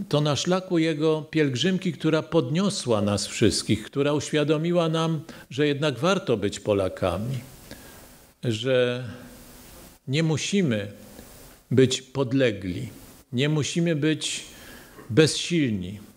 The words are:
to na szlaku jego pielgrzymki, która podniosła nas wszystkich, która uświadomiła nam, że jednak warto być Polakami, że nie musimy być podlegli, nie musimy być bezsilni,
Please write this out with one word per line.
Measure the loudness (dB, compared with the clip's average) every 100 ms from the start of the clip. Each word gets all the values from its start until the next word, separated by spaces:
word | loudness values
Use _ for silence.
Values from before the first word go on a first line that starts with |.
| -2
to | 0
na | 0 0
szlaku | 0 -2 0 0
jego | 0 0 0 0
pielgrzymki, | -2 0 0 2 0 0 -2
która | -2 0 0
podniosła | 2 0 2 0 0 -2 0 2
nas | 2 0 -2
wszystkich, | 2 4 4 0 -2
która | -2 -2 0
uświadomiła | 0 0 0 2 2 2 2 2
nam, | 0 0 -2 -6 -18 -10
że | 0 0
jednak | 2 -2 0
warto | 0 0 0 0
być | 0 -2
Polakami, | 0 2 0 0 -2 0 -4 -6 -10 -20 -20 -20 -20 -20 -20 -20 -20 _
że | -4 -2 0 2 2 -2 -8 -14 -18 -20 -20 -20 -20 -20 -20 -16 -4
nie | 0
musimy | 0 0 0 0 0 -2 -6 -12 -20 -20 -20 -20 -20 -20 _
być | 4 4 2
podlegli, | -6 -4 -2 2 2 0 -6 -6 -8 -14 -20 -20 _
nie | -2 0
musimy | 0 0 0 0 0
być | 0 0 -4 -8 -12 -18 -20 -20 -20 -20 2
bezsilni, | 6 6 4 -2 0 2 0 -6 -10 -14